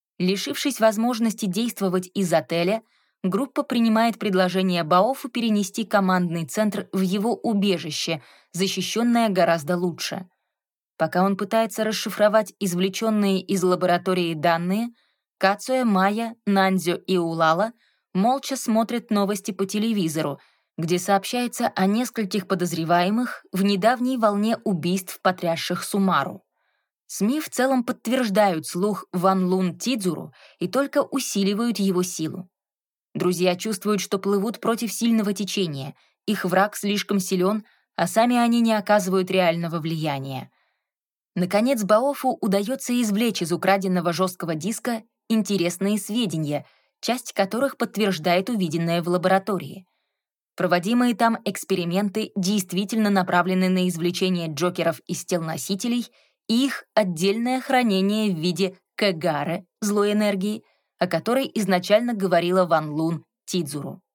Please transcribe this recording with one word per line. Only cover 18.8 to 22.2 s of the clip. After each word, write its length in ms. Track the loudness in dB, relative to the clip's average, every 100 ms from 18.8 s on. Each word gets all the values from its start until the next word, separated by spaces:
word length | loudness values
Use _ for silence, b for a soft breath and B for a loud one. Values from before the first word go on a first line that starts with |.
| 0 -4 -2
новости 400 | 0 0 -2 -6
по 160 | -6 -4
телевизору, 760 | -2 0 0 0 -2 -4 -6 b b b -6
где 200 | -2 0
сообщается 720 | 2 0 0 -4 -4 -2 -4
о 180 | 0 0
нескольких 640 | 0 -2 -4